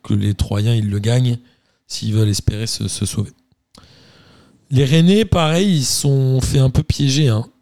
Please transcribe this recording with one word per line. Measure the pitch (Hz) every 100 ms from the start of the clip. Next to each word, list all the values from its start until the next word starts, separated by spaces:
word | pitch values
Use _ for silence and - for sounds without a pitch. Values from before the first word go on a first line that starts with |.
que | -
les | 104 101
Troyens, | 101 - 104 107
ils | 117 104
le | 101
gagnent | 107 123 127 120 - _ _ _ _
s'ils | - 110
veulent | 107 107
espérer | 101 - 107 113
se, | - 104
se | - 101
sauver. | - 101 - _ _ _ - _ _ _ _ _ - _ _ _
Les | 135 139
Rennais, | 160 170 202 214
pareil, | 180 156 165 196 165
ils |
se | 123 -
sont | 143 135 131 131
fait | - 135
un | 131
peu | 139
piéger, | - - 143 139 143
hein. | 107 117 _